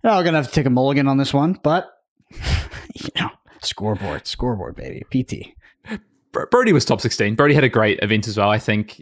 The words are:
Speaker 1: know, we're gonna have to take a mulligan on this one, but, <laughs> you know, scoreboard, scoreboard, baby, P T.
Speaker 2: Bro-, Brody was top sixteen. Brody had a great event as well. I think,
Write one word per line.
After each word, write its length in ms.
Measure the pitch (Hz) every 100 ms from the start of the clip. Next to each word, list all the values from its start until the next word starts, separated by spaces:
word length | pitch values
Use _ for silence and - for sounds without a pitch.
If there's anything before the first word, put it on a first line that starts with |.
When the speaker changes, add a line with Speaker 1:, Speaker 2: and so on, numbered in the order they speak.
Speaker 1:
know, 120 | 233 202
we're 80 |
gonna 140 | 170 160
have 100 | 131
to 60 |
take 120 | - 135
a 40 |
mulligan 360 | 127 135 139 139
on 100 | 135
this 160 | 135
one, 260 | 139 151 185
but, 300 | 147 170 - _ _
<laughs> 200 | _ _
you 760 | - - - - - - - - -
know, 100 | - - _ -
scoreboard, 640 | - - 104 104 98 76 -
scoreboard, 480 | - 123 110 - -
baby, 280 | - - -
P 140 | 127
T. 300 | 123 - - - _ _ - 214 _ _ _
Speaker 2:
Bro-, 160 | - -
Brody 220 | 247 240
was 100 | 151 -
top 160 | 117
sixteen. 340 | 113 - 104 110
Brody 180 | 143
had 100 | 147
a 60 | 131
great 300 | - 110 -
event 260 | 104 107 107
as 100 | 107
well. 120 | 101
I 80 | 107
think, 420 | - 107 107 -